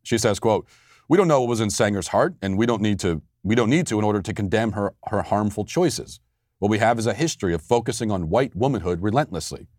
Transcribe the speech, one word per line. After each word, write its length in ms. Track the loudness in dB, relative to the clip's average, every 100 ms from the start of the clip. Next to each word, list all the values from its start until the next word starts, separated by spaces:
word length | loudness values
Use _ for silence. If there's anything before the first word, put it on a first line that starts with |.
She 160 | -2 0
says, 220 | 2 2
quote, 280 | 2 0 -2 _ _ _ 2
"We 100 | 4
don't 100 | 6
know 140 | 4
what 80 | 2
was 120 | 0
in 80 | 0
Sanger's 400 | 2 0 0 0
heart, 260 | 2 2 0
and 160 | -4 0
we 80 | 0
don't 160 | 2
need 180 | 0 0
to, 220 | -2 -2 _ _
we 120 | 0 2
don't 140 | 4
need 160 | 2 0
to 100 | 0
in 80 | 0
order 160 | 0
to 120 | -2
condemn 400 | -6 -2 0 0
her, 200 | -2 -6 -6 -4
her 160 | -4
harmful 420 | 0 0 0 -4 -4
choices. 540 | 0 0 -2 -10 -18 _ _ _ _
What 100 | -2
we 80 | 2
have 220 | 2 2
is 80 | -2
a 60 |
history 400 | -2 -4 -2 -4
of 80 | -4
focusing 500 | 0 0 0 -4 -4
on 180 | -2 0
white 260 | 0 0 -2
womanhood 460 | -2 -2 -2 -2
relentlessly. 680 | 0 0 -2 -6 -8 -12 -16